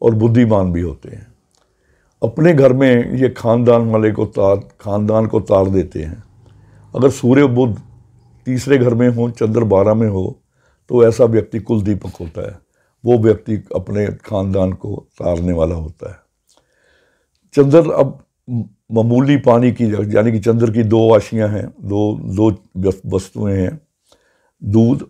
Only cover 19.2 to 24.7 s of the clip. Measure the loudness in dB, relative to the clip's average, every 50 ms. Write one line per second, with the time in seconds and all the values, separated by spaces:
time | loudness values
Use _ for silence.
19.2 | 2 2 2 2 2 2 4 4 4 0 0 0 -2 -2 -2 -4 -4 -2 0 0
20.2 | 0 0 0 0 0 0 0 2 0 0 0 0 0 2 2 2 4 6 4 4
21.2 | 2 0 -4 -4 -2 -2 -4 -6 -8 -10 -14 -14 -10 -6 -4 -2 -2 -2 -4 -6
22.2 | -8 -6 -2 0 0 0 0 -2 _ _ -8 -4 -4 -4 -4 -6 -6 -6 -6 -6
23.2 | -6 -8 -10 -6 -4 -4 -2 -2 -2 -4 -6 -10 _ _ _ _ _ _ _ _
24.2 | _ _ _ _ _ _ _ _ -6 0